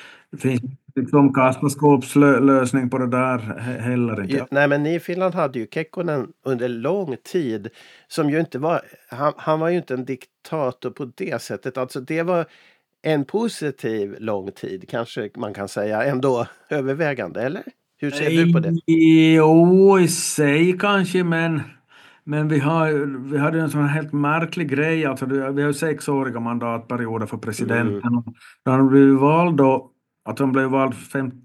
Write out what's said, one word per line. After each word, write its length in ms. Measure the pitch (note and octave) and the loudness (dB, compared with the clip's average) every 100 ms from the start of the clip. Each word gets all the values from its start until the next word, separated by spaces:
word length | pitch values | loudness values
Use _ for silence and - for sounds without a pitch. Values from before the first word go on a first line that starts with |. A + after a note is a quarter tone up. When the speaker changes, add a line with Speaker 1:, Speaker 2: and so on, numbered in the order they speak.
| - - _ | -20 -20 _
Speaker 1:
det 60 | D3 | -4
finns 220 | C3 B2 B2+ - _ | -2 -2 -6 -14 _
liksom 400 | C3+ B2+ D3 C#3 | -6 2 4 4
kassaskåpslö-, 1080 | C#3 C3 B2+ D3 C#3 D3 C3+ - C#3+ C#3+ B2 | 4 2 2 -2 2 4 4 2 4 6 6
lösning 500 | C#3 C3+ B2 C3+ B2 | 4 4 2 -2 -2
på 80 | C3 | -2
det 80 | B2 | -2
där 320 | B2+ C3 B2 | 0 -2 -2
he-, 420 | G#2+ - A#2+ B2 | -6 -10 -8 -6
heller 400 | A#2+ B2 A#2 G#2 | -4 -2 -2 -4
inte. 120 | F#2+ | -4
Speaker 2:
Ju-, 100 | C3+ B2+ | -6 -2
nej, 180 | C#3 C#3+ | 0 2
men 140 | C#3+ | 2
ni 120 | D3+ | 0
i 60 | E3+ | -4
Finland 340 | E3+ F3+ F#3 | -4 -4 -2
hade 240 | F3 C#3+ B2+ | -2 -4 -4
ju 80 | G#2+ | -8
Kekkonen 580 | D#3+ D#3 F#3+ E3+ C#3+ G#2+ _ | -8 -8 -8 -4 -4 -6 _
under 240 | C3+ B2 B2 | -6 -4 -4
lång 480 | A#2 C3+ G3+ E3 A#2+ - | -4 -4 -4 -4 -10 -6
tid, 360 | F#3 C3 G#2+ G#2+ _ - _ _ | -4 -4 -6 -8 _ -20 _ _
som 220 | - D3 | -2 0
ju 100 | D3+ | 0
inte 180 | - B2+ | -2 -4
var, 220 | D#3 D#3+ - - _ | -4 -4 -6 -20 _
han, 220 | A#2+ D3 - | -4 -4 -4
han 240 | D#3+ D#3 | -4 -2
var 80 | E3 | 0
ju 80 | F3 | -2
inte 180 | - | -4
en 100 | B2+ | -8
diktator 840 | B2+ B2+ - _ - D#3+ B2+ - B2+ | -6 -10 -12 _ -10 -6 -6 -6 -12
på 200 | - C3 | -10 -14
det 280 | - E3 A#2 | -10 -8 -8
sättet. 360 | - G#2+ C3+ B2+ | -8 -10 -8 -8
Alltså, 220 | B2+ C#3 | -8 -8
det 220 | B2+ D#3+ | -6 -6
var 220 | E3+ E3+ D#3 _ _ _ _ _ | -2 -2 -4 _ _ _ _ _
en 220 | D#3+ D3+ | -2 -2
positiv 920 | C3+ G#3 A#3 - D3 - A#2 A2 G2+ F#2+ | 0 -2 -4 -4 -8 -6 -6 -4 -6 -6
lång 300 | A2 G2+ F#2+ | -6 -4 -6
tid, 320 | - G2+ F#2 - | -12 -12 -12 -10
kanske 420 | A#2 A#2 B2+ G#2 - | -8 -8 -8 -10 -8
man 180 | G#2+ | -10
kan 140 | G2+ G2 | -8 -8
säga 360 | G#2+ G#2+ G#2+ | -6 -4 -2
ändå, 420 | C#3 C3 B2+ B2 - - - | -2 0 0 0 -4 -10 -8
övervägande, 720 | D3 C3 C#3 D3+ B2 F2+ F2+ | -6 -4 -2 -4 -4 -6 -6
eller? 200 | C3 F#3+ - _ _ - | -6 -6 -14 _ _ -8
Hur 120 | C#3+ | -8
ser 200 | C#3+ D3+ | -2 0
du 220 | E3 E3+ | 2 4
på 60 | E3 | 4
det? 140 | E3 E3 - | 2 -2 2
Speaker 1:
Jo, 1120 | E3 D#3+ D#3+ D#3+ D#3+ D#3 E3 F3 F#3 G3 F#3+ | 4 8 8 8 6 6 8 8 8 8 6
i 100 | E3+ | 4
sig 720 | - - - D3 D3+ F3+ F3+ | 0 -4 0 2 4 2 2
kanske, 460 | G#3 G3 F#3 F#3 | 0 0 0 0
men, 380 | E3+ E3 E3 D3+ - - _ _ - _ | 0 0 0 -2 -6 -16 _ _ -20 _
men 240 | D3 D3 D3+ | -6 -2 0
vi 100 | D3+ | 0
har, 320 | C#3+ E3 D#3 D3 C#3+ C3 C3+ | 0 0 0 0 -2 -6 -4
vi 80 | C#3+ | -2
hade 180 | D3+ D#3+ | 0 0
ju 60 | |
en 80 | D#3 | -2
sån 100 | D3+ | 0
här 80 | C#3+ | 0
helt 240 | D#3 D3 | -2 -2
märklig 560 | D3 C#3+ D#3+ E3 F3+ D3+ | -2 0 0 -2 -4 -4
grej. 340 | C3+ D#3 D#3+ C#3+ | -2 0 0 -2
Alltså, 200 | C3 C3 | -4 -4
du, 260 | C3+ C3+ | -4 -2
vi 100 | C#3 | -2
har 60 | D3 | -2
ju 60 | |
sexåriga 640 | D3 E3 D3+ - C#3 C3 A#2 | -2 -4 -4 -2 -2 -2 -6
mandatperioder 840 | A#2 A#2+ A#2 A#2 A2+ B2 A#2 A2+ G#2 | -6 -4 -4 -6 -6 -6 -4 -6 -6
för 100 | A#2 | -8
presidenten. 760 | A#2 G#2+ - A#2 A2+ G2+ A#2+ | -8 -6 -2 0 0 -4 -2
Speaker 2:
Mm. 100 | A#2+ - - - _ | -4 -4 -18 -20 _
Speaker 1:
Då 60 | C3+ | 0
han 180 | C3 C3+ | 4 6
blev 200 | C#3 C3+ | 6 6
vald 420 | C3+ C#3+ E3 F3 C#3+ | 6 4 2 2 2
då, 340 | C3+ C3 - _ _ _ G#2+ | 2 2 -4 _ _ _ -12
att 100 | A2+ | -4
han 140 | C3+ | 0
blev 160 | C3+ C3 | 0 0
vald 240 | C3+ C3 | 0 -2
fem-, 380 | A2 - C#3 C3 - | -4 -8 -6 -6 -10